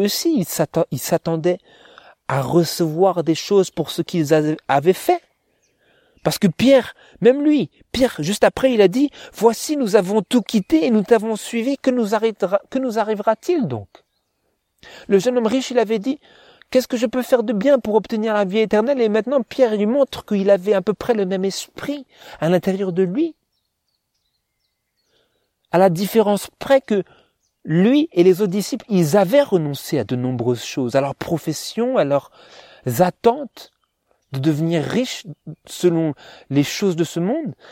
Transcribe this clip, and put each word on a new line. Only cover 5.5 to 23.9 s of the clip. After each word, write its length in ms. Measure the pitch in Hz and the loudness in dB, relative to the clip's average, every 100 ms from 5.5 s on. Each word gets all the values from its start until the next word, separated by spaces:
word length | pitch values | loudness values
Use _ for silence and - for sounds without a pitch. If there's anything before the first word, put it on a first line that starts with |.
| _ _ _ _ _ _ _ | _ _ _ _ _ _ _
Parce 160 | - - | -6 0
que 80 | 202 | 0
Pierre, 480 | - 247 269 - - _ - | 2 4 4 2 -8 _ 0
même 240 | 220 277 | 2 4
lui, 260 | 294 302 180 _ _ | 2 2 0 _ _
Pierre, 240 | - 254 - | -2 -2 0
juste 240 | 151 208 | -4 2
après, 280 | 202 - 262 | 2 2 0
il 80 | 233 | 4
a 80 | 190 | 4
dit, « 220 | 226 285 - - | 4 -2 -4 -18
Voici, 420 | - 226 220 - 294 | 0 0 0 -4 -4
nous 180 | 226 | 0
avons 280 | 208 180 214 | 2 2 -2
tout 180 | 180 247 | 0 0
quitté 460 | - 220 - 311 302 | 0 -2 0 0 2
et 40 | |
nous 120 | 220 | 2
t'avons 340 | 190 226 220 214 | 2 2 2 -6
suivi, 400 | - 233 233 277 | -6 -4 -2 -2
que 140 | 277 | -2
nous 240 | 247 208 | -2 0
arrivera, 480 | 214 226 202 185 202 - | 0 -2 -2 -2 -2 -4
que 80 | 262 | -6
nous 200 | 262 214 | -4 -4
arrivera-t-il 680 | 214 208 - 220 - 349 180 | -4 -2 -2 -2 -2 -2 -2
donc ? » 200 | 117 98 _ _ _ _ _ _ _ _ _ - - - | -6 -10 _ _ _ _ _ _ _ _ _ -20 -18 0
Le 120 | 196 | 0
jeune 180 | 240 247 | 2 0
homme 100 | 220 | 0
riche, 240 | 262 247 | -2 -2
il 80 | 247 | -2
avait 200 | 214 226 | 0 -2
dit, « 200 | 202 302 _ _ _ _ _ | -4 -6 _ _ _ _ _
Qu'est-ce 180 | 254 247 | -2 0
que 80 | 247 | -2
je 80 | |
peux 180 | 240 254 | -2 -4
faire 200 | 240 247 | 0 0
de 100 | 220 | 2
bien 260 | 208 262 269 | 0 2 2
pour 160 | 220 | 2
obtenir 380 | 214 190 226 220 | -2 0 -2 0
la 140 | 208 196 | 0 0
vie 140 | 208 | 0
éternelle ? » 400 | 220 214 226 277 | 2 2 2 0
Et 80 | 226 | 0
maintenant, 320 | 214 214 277 | 0 0 -2
Pierre 340 | 220 - 247 214 | -2 0 0 2
lui 80 | |
montre 400 | 208 277 262 - | 0 0 -2 -4
qu'il 240 | - 202 196 | -4 -2 2
avait 240 | 202 185 | 2 2
à 80 | 196 | -2
peu 140 | 185 | -2
près 180 | 196 - | -4 -2
le 140 | 220 185 | -2 -2
même 180 | 190 | -2
esprit 600 | 190 - - - - 294 262 _ - - | -4 -6 -12 -12 -10 -10 -12 _ -20 -6
à 80 | 156 | -2
l'intérieur 460 | 180 196 190 190 | 0 0 -4 -4
de 80 | 175 | -2
lui. 340 | 185 214 330 - _ _ _ _ _ | -2 -2 -4 -6 _ _ _ _ _